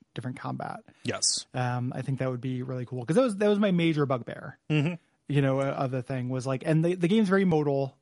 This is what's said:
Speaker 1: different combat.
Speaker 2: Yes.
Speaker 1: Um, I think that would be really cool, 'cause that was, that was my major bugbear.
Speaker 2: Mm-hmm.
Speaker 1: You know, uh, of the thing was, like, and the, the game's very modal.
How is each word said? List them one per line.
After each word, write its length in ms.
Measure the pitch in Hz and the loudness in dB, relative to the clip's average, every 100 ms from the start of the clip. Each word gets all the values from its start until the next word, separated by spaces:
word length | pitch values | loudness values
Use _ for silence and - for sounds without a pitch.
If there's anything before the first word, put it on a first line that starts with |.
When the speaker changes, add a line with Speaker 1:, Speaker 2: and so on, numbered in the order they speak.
| _ | _
Speaker 1:
different 260 | - 123 127 | -10 -10 -8
combat. 400 | 131 131 - - - _ | -8 -8 -8 -10 -16 _
Speaker 2:
Yes. 420 | 123 98 - - - | -8 -2 -2 -2 -4
Speaker 1:
Um, 380 | 127 123 123 123 | -4 -2 -2 -4
I 100 | 131 | -4
think 160 | 131 135 | -4 -2
that 120 | 131 | -2
would 80 | 127 | -4
be 220 | 131 127 | -6 -6
really 220 | 131 127 123 | -6 -8 -8
cool, 200 | 127 117 | -6 0
'cause 120 | 175 | 2
that 40 | |
was, 140 | 262 196 | 2 2
that 140 | 208 | 2
was 100 | 208 | 4
my 120 | 208 | 4
major 340 | 175 165 151 139 | 4 2 2 2
bugbear. 520 | 131 - - - - - | 0 -4 -12 -14 -12 0
Speaker 2:
Mm-hmm. 220 | 151 147 175 _ _ - | 2 2 -2 _ _ -2
Speaker 1:
You 140 | 143 | 2
know, 180 | 135 135 | 2 2
uh, 120 | 139 | 0
of 200 | 135 135 | -2 -2
the 100 | 131 | -4
thing 280 | - 131 123 | -4 -4 -4
was, 180 | 131 123 | -4 -2
like, 160 | 131 165 | -2 2
and 200 | 160 170 | 2 2
the, 100 | 185 | 2
the 140 | 170 | 2
game's 180 | 220 208 | 4 4
very 160 | 196 190 | 4 4
modal. 520 | 160 147 139 135 - | 4 2 0 -2 -6